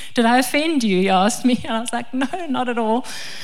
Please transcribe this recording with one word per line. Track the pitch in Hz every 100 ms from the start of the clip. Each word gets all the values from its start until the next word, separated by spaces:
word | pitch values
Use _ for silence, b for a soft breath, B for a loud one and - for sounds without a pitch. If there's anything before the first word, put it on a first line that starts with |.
| B
did | 247
I | 226 254
offend | 262 294 330 294
you?" | 220 185
he | 190
asked | 185 202 -
me. | 247 254
And | 311
I | 226
was | 247
like, | 240 240
"No, | 262 269 370 330
not | 247 247
at | 240
all." | 220 233 B B B B